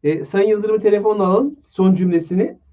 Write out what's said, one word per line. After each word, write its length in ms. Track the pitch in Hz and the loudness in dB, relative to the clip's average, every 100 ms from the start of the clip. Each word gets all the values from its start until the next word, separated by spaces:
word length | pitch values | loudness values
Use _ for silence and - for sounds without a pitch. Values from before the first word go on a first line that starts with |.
E, 200 | 147 160 | -2 -4
Sayın 260 | - 196 208 | -4 0 0
Yıldırım'ı 300 | 208 214 214 | 0 0 0
telefonla 480 | 208 208 208 208 185 | 2 2 0 0 0
alalım 280 | 196 277 - _ | 0 -2 -6 _
son 300 | - 190 180 | 0 2 2
cümlesini. 640 | 180 170 165 185 - - _ | 2 -2 -2 -4 -4 -6 _